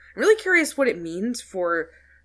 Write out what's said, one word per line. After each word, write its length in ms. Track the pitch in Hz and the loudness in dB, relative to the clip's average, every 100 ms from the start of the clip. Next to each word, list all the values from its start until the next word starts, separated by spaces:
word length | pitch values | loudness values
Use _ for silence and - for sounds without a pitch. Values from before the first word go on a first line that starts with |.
| - - | -14 0
I'm 60 | |
really 180 | 349 440 | 4 4
curious 360 | 370 349 294 - | 4 2 2 0
what 100 | 254 | 0
it 120 | 175 | -2
means 420 | 165 170 233 233 | -6 -6 -6 -6
for 480 | - 185 170 165 160 - _ _ | -10 -4 -2 -2 -4 -14 _ _